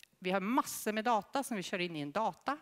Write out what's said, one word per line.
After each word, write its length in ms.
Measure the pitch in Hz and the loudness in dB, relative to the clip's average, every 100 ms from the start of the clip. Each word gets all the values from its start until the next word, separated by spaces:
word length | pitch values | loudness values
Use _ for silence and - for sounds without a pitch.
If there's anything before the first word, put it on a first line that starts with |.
| - - | -20 -8
Vi 120 | 180 | 0
har 100 | 190 | 0
massor 520 | 190 269 - - - | 2 2 0 -2 -2
med 120 | 214 | 0
data 380 | 220 220 - 277 | 2 2 2 -2
som 140 | 262 214 | -2 -4
vi 60 | |
kör 160 | 170 190 | -2 -2
in 180 | 175 160 | -2 -2
i 40 | |
en 120 | 143 | -2
data, 460 | 196 220 165 - 277 | 0 0 -2 -4 -4